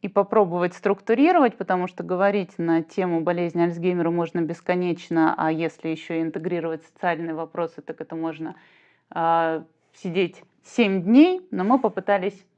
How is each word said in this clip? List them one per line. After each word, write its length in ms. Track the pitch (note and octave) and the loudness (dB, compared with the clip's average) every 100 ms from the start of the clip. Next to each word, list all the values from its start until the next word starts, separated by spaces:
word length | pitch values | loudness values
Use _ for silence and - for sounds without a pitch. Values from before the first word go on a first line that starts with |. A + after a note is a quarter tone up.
и 60 | G3 | -2
попробовать 640 | G3+ G3 A3 F#3 F3 F3 | 0 2 2 2 2 -2
структурировать, 840 | - G3 G3 - A#3 D#4 F4+ B3 | -2 -2 -2 0 4 4 6 4
потому 320 | - F#3+ F3+ F#3 | 0 -4 -2 -2
что 160 | - | -6
говорить 540 | E3+ F3+ G3 G3+ F3 - | -6 0 0 0 -4 -4
на 240 | E3 E3 | 0 0
тему 400 | D#3+ - F3+ E3 | -2 -4 -2 -2
болезни 400 | E3 F3 F3 E3+ | -2 -2 -2 0
Альцгеймера 480 | E3+ E3+ F3+ F3+ E3+ | 0 0 -2 0 0
можно 320 | E3+ E3 F3 | 0 -2 -2
бесконечно, 960 | D#3 E3+ - F3+ F3+ E3+ - E3 D#3+ - | -4 -4 -2 -2 -2 -4 -2 2 2 2
а 140 | D#3+ | -2
если 380 | D#3+ E3 - D#3+ | -2 -4 -6 -8
еще 300 | D#3+ - E3 | -8 -6 -4
интегрировать 640 | E3 D#3+ F3 F3 E3 D#3+ | -4 -6 -6 -4 -4 -8
социальные 520 | - _ F3+ D#3+ E3 | -12 _ -4 -4 -6
вопросы, 460 | D#3+ D#3+ - E3 - | -8 -8 -6 -8 -8
так 180 | - D#3+ | -14 -14
это 140 | D#3+ | -12
можно, 400 | E3 D#3+ D3+ D3+ - _ _ _ _ _ | -8 -8 -8 -12 -12 _ _ _ _ _
а, 520 | E3+ E3 E3+ E3 D#3+ E3 _ _ | -4 0 2 0 -2 -8 _ _
сидеть 500 | _ F#3 E3+ F3+ - - _ | _ -4 -2 -2 -4 -20 _
семь 380 | - - G#3 F#3+ | -4 0 2 2
дней, 380 | F3 B3+ F4 F#4 - | 4 6 6 4 -4
но 120 | F#3+ | -4
мы 140 | G3 C4 | 2 2
попытались 640 | A3 F#3+ F#3 G3+ F#3+ G3 _ | 0 -2 0 0 -2 -8 _